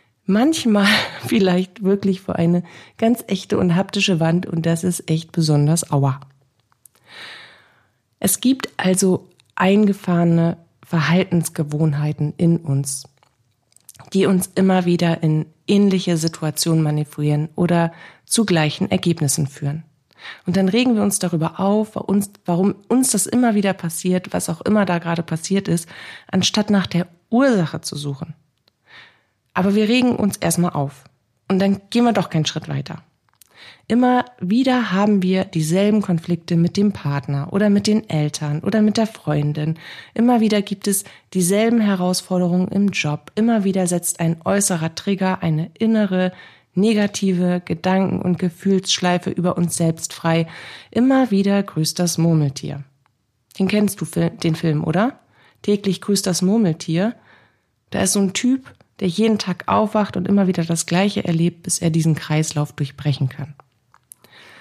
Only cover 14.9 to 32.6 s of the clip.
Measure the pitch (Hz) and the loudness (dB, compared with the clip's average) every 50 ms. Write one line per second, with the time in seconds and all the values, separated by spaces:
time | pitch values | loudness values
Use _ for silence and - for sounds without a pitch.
14.9 | 175 170 175 170 165 - - 156 156 156 156 - _ _ _ - 208 202 202 196 | 2 2 2 0 0 0 0 0 0 0 -2 -6 _ _ _ 0 2 4 4 4
15.9 | 185 185 180 180 170 160 160 160 160 - 160 156 147 - - 170 160 160 156 151 | 2 0 0 0 -2 0 -2 -4 -4 -4 -6 -6 -4 -2 0 0 2 2 2 2
16.9 | 151 151 151 - - - 147 147 147 147 151 160 - - 175 170 175 170 170 165 | 0 -2 -4 -6 -6 -4 -2 0 0 0 -2 -4 -2 0 0 2 2 2 2 0
17.9 | 165 - - - - _ _ - - 233 220 202 180 160 151 151 - - 185 - | -2 -8 -20 -20 -20 _ _ -4 0 0 2 2 2 2 2 0 0 -2 -2 -2
18.9 | 190 185 - 170 165 - 147 139 - - 151 135 - - 147 139 147 160 - _ | -2 0 0 0 0 0 0 -2 0 -2 -2 -4 -4 -6 -6 -6 -6 -8 -10 _
19.9 | _ _ _ _ _ - - - - - - - 175 196 190 185 185 233 - 254 | _ _ _ _ _ -20 -20 -20 -20 -12 -6 -2 0 2 2 2 2 2 2 2
20.9 | 233 214 202 202 190 - - 175 175 156 156 165 - - 190 196 208 214 220 214 | 2 2 2 0 0 0 -2 -2 0 0 -2 -2 -2 -2 0 0 2 0 0 -2
21.9 | - - - - 196 208 202 - - - _ - 175 170 190 202 - - - - | -6 -8 -4 0 0 0 0 -2 -8 -10 _ -2 0 2 2 0 0 -2 -4 -2
22.9 | 233 254 254 - - 196 - - - 247 247 233 208 208 190 196 185 190 - 165 | 0 2 2 2 0 -2 -2 0 0 2 2 2 2 2 0 0 -2 -2 -4 -8
23.9 | 165 - - 185 180 185 185 - - 180 - - 170 - - - 214 214 196 190 | -6 -4 -2 0 0 0 -2 -4 -6 -6 -4 -4 -6 -4 -2 0 2 2 2 2
24.9 | 175 170 170 170 170 165 165 - 165 160 - - 190 196 196 - 170 170 - - | 0 -2 -2 -2 -4 -4 -4 -4 -6 -6 -4 -2 -2 -2 0 0 -2 -2 -4 -6
25.9 | - - - - - - - - - 190 - - - 214 208 - 208 196 180 - | -16 -20 -20 -20 -20 -20 -10 -4 -2 0 0 0 0 0 0 2 2 0 0 0
26.9 | - 175 175 - _ _ _ - 226 233 277 277 233 196 165 147 - 165 - - | -2 -2 -2 -4 _ _ _ -2 2 2 4 4 4 2 0 -2 -4 -8 -8 -8
27.9 | - 143 147 143 139 135 165 - 151 _ _ _ _ _ _ _ _ _ _ _ | -10 -8 -8 -8 -8 -8 -10 -14 -14 _ _ _ _ _ _ _ _ _ _ _
28.9 | - - - - _ _ _ _ _ _ _ _ - - 185 202 202 214 214 208 | -20 -20 -20 -20 _ _ _ _ _ _ _ _ -2 0 0 2 2 2 2 2
29.9 | 240 254 254 247 233 - - 196 - - - 170 - - 175 175 - 147 139 139 | 2 2 2 2 2 2 0 -2 -2 -2 -2 -2 0 0 0 0 0 -2 -4 -4
30.9 | - - - - _ _ _ _ _ _ _ - 196 185 196 196 196 196 - - | -6 -12 -20 -20 _ _ _ _ _ _ _ -2 0 2 2 2 0 0 -2 -2
31.9 | - 240 240 240 220 214 175 - - 160 151 - - 160 | 0 2 2 4 2 2 0 0 0 -2 -2 -2 -4 -8